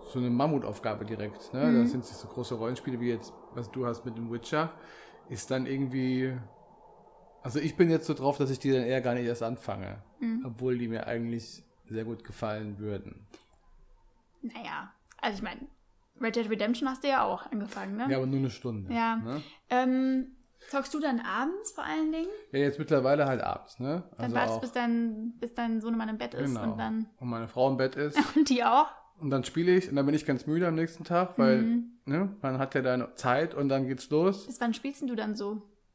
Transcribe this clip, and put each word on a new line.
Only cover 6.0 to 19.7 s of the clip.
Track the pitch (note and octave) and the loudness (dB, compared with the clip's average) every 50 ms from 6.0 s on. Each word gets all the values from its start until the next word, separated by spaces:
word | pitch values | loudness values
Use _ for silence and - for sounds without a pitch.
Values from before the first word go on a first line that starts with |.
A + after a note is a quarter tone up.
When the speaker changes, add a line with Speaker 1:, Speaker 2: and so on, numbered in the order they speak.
| C3 B2+ B2+ B2+ C3 C3 C3 B2 A2+ G2+ - - - - - - - - - - - - - - - - - - | 0 2 2 0 0 -2 -4 -6 -10 -12 -16 -20 -20 -20 -20 -20 -20 -20 -20 -20 -20 -20 -20 -20 -20 -20 -20 -12
Speaker 1:
also | - B2+ A2 D3+ | -10 -4 -4 -2
ich | D#3 D#3+ - | -2 -2 4
bin | - F3+ E3+ | 6 6 6
jetzt | E3 D#3 D#3+ | 6 4 2
so | - D3+ | 0 -4
drauf, | C3 C3 C#3 C#3+ - | 0 2 0 2 2
dass | D3 C3 | 0 0
ich | C3+ B2+ | 0 0
die | - C#3 | 2 4
dann | C3+ C3 | 4 4
eher | A#2+ A#2 C3 C3 | 4 2 0 0
gar | B2 B2+ A#2+ | 2 0 0
nicht | B2 B2 | 0 0
erst | A#2 A#2+ A#2 | -2 -2 -2
anfange, | A#2 A2+ B2 A#2+ - - G2+ G2 F#2+ F#2+ G2 G2+ - - - - | -2 -4 -4 -6 -6 -8 -6 -6 -6 -10 -10 -12 -16 -20 -10 -6
Speaker 2:
Mhm. | C4 A3+ A3+ A#3 C4 | -4 -4 -2 -4 -6
Speaker 1:
obwohl | C3 A2+ A2+ B2 B2+ B2 A#2+ | -8 -8 -4 0 0 0 0
die | A#2+ A2+ | 0 -2
mir | A2+ A2 - - | -2 -4 -4 -2
eigentlich | A#2+ A#2 A#2 A#2 A#2 A#2 A2+ - - - - _ _ _ _ - | -2 -2 -2 -2 -4 -4 -6 -8 -16 -20 -20 _ _ _ _ -8
sehr | A2 A2 A2+ | -6 -6 -4
gut | A2 A#2 A2 - | -6 -8 -10 -10
gefallen | - - - A#2+ A2 G#2+ G#2+ G#2+ G#2+ G#2 G2+ | -16 -8 -6 -4 -4 -4 -4 -6 -8 -8 -6
würden. | G#2+ G#2 G2+ F#2+ - - - - - - - - _ _ _ _ _ - - - - _ - _ _ _ _ _ _ _ _ _ | -6 -6 -6 -6 -8 -10 -16 -18 -20 -20 -20 -20 _ _ _ _ _ -20 -20 -20 -20 _ -20 _ _ _ _ _ _ _ _ _
Speaker 2:
Naja, | - A#3 - A#3 - - - - F3+ G3 - _ _ _ - - | -12 -12 -12 -10 -10 -8 -8 -8 -8 -12 -18 _ _ _ -12 -4
also | - A3 G#3 | -4 -4 -2
ich | F#3+ | -2
meine, | A3 F#3+ - - C4 - - _ _ _ _ _ _ _ _ - | -6 -8 -8 -10 -14 -16 -18 _ _ _ _ _ _ _ _ -4
Red | B3 A3+ A3 | -4 0 0
Dead | A#3 A3+ G#3 | 0 0 0
Redemption | A3 G#3 G#3 G#3+ B3 - C#4+ C4 | 0 0 2 0 0 0 0 -4
hast | C4 C4 - | -4 -2 0
du | C#4+ | 2
ja | C4+ - A3 | 2 4 4
auch | G#3 G3+ - - - | 2 0 -4 -4 -6
angefangen, | - G#3+ G3+ G#3+ - G3+ F#3+ F#3+ G3 | -6 -6 -6 -6 -6 -8 -8 -6 -6
ne? | G#3+ B3 - | -4 0 0
Speaker 1:
Ja, | C3+ C3 | 2 2
aber | C3 | 2
nur | C3 C3+ C3+ | 2 2 2
eine | C3+ B2+ | 0 0
Stunde, | G#2+ - - B2+ A#2 G#2+ G2 - | -2 -4 -6 -6 -6 -6 -4 -2
Speaker 2:
Ja. | A#3+ A#3 A#3 A3+ A3+ | 0 0 2 2 0
Speaker 1:
ne? | A3+ A3 A2+ B3+ - D#4 - - - _ _ | -2 -2 -4 -6 -6 -6 -10 -18 -20 _ _